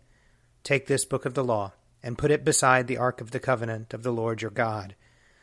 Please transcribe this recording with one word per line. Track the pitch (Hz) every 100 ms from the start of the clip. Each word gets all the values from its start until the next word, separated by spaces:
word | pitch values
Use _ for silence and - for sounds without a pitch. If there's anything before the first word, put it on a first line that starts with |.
| _ _ _ _ _ _
"Take | - 139 -
this | 135 -
book | 127 135
of |
the | 139 127
law | 107 98 _ _ _
and | 123 120
put | 147
it | 147
beside | 139 - 135 127 123
the | 117
ark | 123 -
of | 113
the | 131
covenant | - 120 113 110 113
of | 113
the | 123
Lord | 117 113 110
your | 110
God. | 107 113 107 98 - _ _ _ _